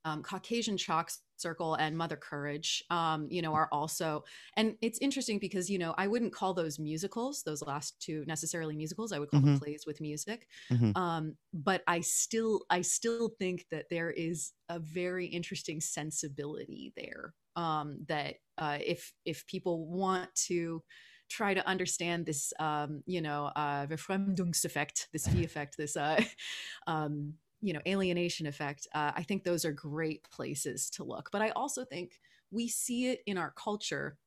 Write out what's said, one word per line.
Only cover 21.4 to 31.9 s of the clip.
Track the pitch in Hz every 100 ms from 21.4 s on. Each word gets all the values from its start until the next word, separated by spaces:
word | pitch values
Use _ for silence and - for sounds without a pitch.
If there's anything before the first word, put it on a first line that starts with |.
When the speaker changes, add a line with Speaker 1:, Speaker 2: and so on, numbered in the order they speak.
| 208
Speaker 1:
to | 190 -
understand | 185 180 - 170 170 160
this, | 151 - -
um, | 156 151 147 151 -
you | 180
know, | 156 147 143 -
uh, | 147 143 143
Verfremdungseffekt, | 156 - 190 196 185 180 165 160 147 151 - -
this | 156 -
V | 170
Speaker 2:
<laughs> |
Speaker 1:
effect, | 165 156 143 -
this, | 147 165
uh, | 147 160 233 - - -
<laughs> | - - -
um, | 156 151 147 147 156 _ _
you | 202
know, | 151 156
alienation | 196 190 175 175 - 156
effect, | 139 143 143 - 151
uh, | 147
I | -
think | 165 196
those | 185 175 160
are |
great | 147 151 151 160 156 -
places | - 131 143 151 - -
to | -
look. | 160 - 139
But | -
I | 220
also | - 277 254
think | 254